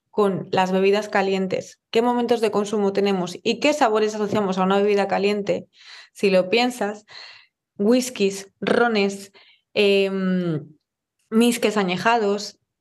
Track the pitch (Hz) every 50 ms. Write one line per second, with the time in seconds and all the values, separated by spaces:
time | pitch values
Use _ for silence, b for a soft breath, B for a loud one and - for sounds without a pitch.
0 | _ _ - - 202 196 185 156 147 - - 190 185 185 190 190 190 196 196 208
1 | 208 - - 202 190 190 196 277 294 185 - - - - - _ _ _ - 226
2 | 233 247 240 240 240 226 240 226 226 208 208 202 208 202 220 208 202 196 196 202
3 | 196 202 196 185 175 180 - - - 220 233 233 - 294 294 294 277 226 214 214
4 | 214 214 214 214 208 202 220 214 202 190 185 190 185 185 196 202 202 208 202 202
5 | 196 196 185 185 196 202 208 208 196 170 175 196 - - B B B B B B
6 | B B _ - - 196 185 185 185 185 220 233 247 247 247 - 202 202 214 214
7 | B B B B B B B B B B B _ _ _ _ - 202 214 247 254
8 | 247 - - - 202 196 196 196 - - _ _ 196 196 - - 240 240 220 208
9 | 196 202 196 196 - - b b b b b b b _ - 214 208 202 196 196
10 | 196 196 190 190 190 185 185 185 180 175 156 143 143 151 151 _ _ _ _ _
11 | _ _ _ _ _ _ 226 226 240 240 233 233 - 214 208 214 196 175 180 180
12 | - 226 233 240 208 202 202 208 202 - - _ _ _ _ _